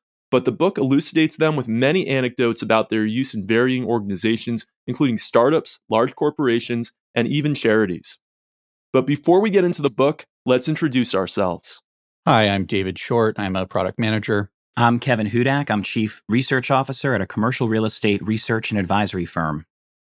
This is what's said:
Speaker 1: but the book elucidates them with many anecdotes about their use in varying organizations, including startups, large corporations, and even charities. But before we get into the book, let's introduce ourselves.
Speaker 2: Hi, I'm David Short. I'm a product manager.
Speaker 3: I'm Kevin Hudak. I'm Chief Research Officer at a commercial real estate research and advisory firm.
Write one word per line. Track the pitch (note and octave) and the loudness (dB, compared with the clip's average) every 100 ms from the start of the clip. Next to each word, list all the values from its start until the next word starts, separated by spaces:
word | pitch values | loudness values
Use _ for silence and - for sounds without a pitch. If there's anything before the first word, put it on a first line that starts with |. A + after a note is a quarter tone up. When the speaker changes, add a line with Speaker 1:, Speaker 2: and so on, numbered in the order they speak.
| _ _ _ | _ _ _
Speaker 1:
but | B2+ | 0
the | B2+ | 2
book | G#2 F3+ - | 0 0 0
elucidates | C3+ C#3 - D#3+ D#3 - | 0 2 2 0 0 2
them | D#3 D3+ | 0 0
with | A#2 | -2
many | A2+ C3 F3+ D#3 | 0 2 2 0
anecdotes | C3+ B2 - A#2+ A2+ | 0 -2 0 0 0
about | A2 A2 A2 | 2 2 2
their | G#2+ G#2+ | -2 -2
use | A2+ C3 | -2 -4
in | A2 F#2+ | -4 0
varying | A2+ B2+ B2+ A#2+ | 2 2 0 -2
organizations, | A#2 G2+ F#2 A2 A2+ - A#2 - _ - | -2 -2 -2 -2 -2 -4 -8 -8 _ -8
including | B2 C#3+ A2+ | -2 0 0
startups, | - A#2 B2 D#3 - - - | 0 2 4 2 -2 -10 -2
large | A2 C3 - | 0 0 0
corporations, | D3+ - C3+ A#2 - A#2+ A#2 - _ - | -2 0 2 2 0 -6 -6 -10 _ -2
and | A#2+ | 0
even | C#3+ D3 C#3+ | 0 0 0
charities. | A2+ A2 G#2 E2+ - - _ _ _ _ _ _ _ | 2 4 2 -2 -8 -12 _ _ _ _ _ _ _
But | C3 B2+ | 0 0
before | C#3+ - F3+ | 0 4 4
we | G#3+ | 4
get | F#3+ | 2
into | F3+ F3 | 2 0
the | C#3+ | -2
book, | A#2 C#3 D#3 - _ - | 2 0 0 -10 _ 0
let's | B2+ B2+ | 2 2
introduce | D#3 D#3+ B2+ A#2 F#2+ | -2 0 0 0 0
ourselves. | F#2 - F#2+ E2+ - - _ _ _ _ - | -2 -2 -2 -2 -8 -14 _ _ _ _ 2
Speaker 2:
Hi, | A#2+ G#2+ | 4 4
I'm | G2+ F2+ | 2 -2
David | G2+ F#2+ F#2 | -2 -2 -6
Short. | - A#2 A2+ G#2 | -2 0 0 -2
I'm | G2+ F#2+ | -4 -4
a | F2+ | -4
product | - F#2 - | -4 -4 -2
manager. | A2+ G#2+ G#2 G#2 G2+ _ _ - | -2 -2 -2 -2 -2 _ _ 2
Speaker 3:
I'm | A#2+ A#2+ | 2 2
Kevin | C3+ A#2 G#2+ | 2 0 0
Hudak. | A2+ B2 C#3 C#3+ | 0 0 0 0
I'm | G#2 | -2
Chief | F#2+ - G#2+ - - | -2 -4 -4 -6 -4
Research | A2+ C3 C3+ B2 | -2 0 -2 0
Officer | C3+ C3 C3+ C#3+ | 0 0 -4 -2
at | A2+ | -2
a | F#2+ | -2
commercial | - A2 B2+ A#2+ | -2 -2 0 0
real | A2 A2 | 0 0
estate | - G#2+ G2+ F2+ | 0 0 0 0
research | A2 - A2+ - | -4 -2 -2 -2
and | G#2+ | -2
advisory | F2+ G2 G2+ F#2+ E2+ | 0 0 0 -2 -6
firm. | - D#2+ D2+ - _ _ _ | -2 -2 -4 -8 _ _ _